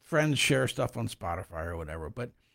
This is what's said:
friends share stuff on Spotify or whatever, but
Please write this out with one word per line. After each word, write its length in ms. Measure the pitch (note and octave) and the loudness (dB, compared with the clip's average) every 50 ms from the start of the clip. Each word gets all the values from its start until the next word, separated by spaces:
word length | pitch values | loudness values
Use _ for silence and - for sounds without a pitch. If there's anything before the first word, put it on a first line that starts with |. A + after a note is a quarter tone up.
friends 380 | _ - E3+ D3+ D#3 D#3 C#3+ B2 | _ 0 2 4 4 4 4 4
share 280 | - - C#3 C3 C3 | 4 4 4 4 4
stuff 300 | A#2+ - - B2+ - - | 2 0 -2 -2 -2 -2
on 100 | A#2+ A2+ | -2 -4
Spotify 600 | G#2+ - - F#2+ F2 E2+ F2 G2 - F2 E2 D#2+ | -4 -4 -6 -6 -4 -4 -4 -6 -8 -8 -6 -6
or 100 | E2+ E2+ | -4 -4
whatever, 320 | E2 E2 D#2 D#2 E2 D#2+ D2 | -6 -6 -6 -6 -8 -8 -8
but 220 | - B2 B2 - - _ _ _ | -6 -8 -8 -8 -10 _ _ _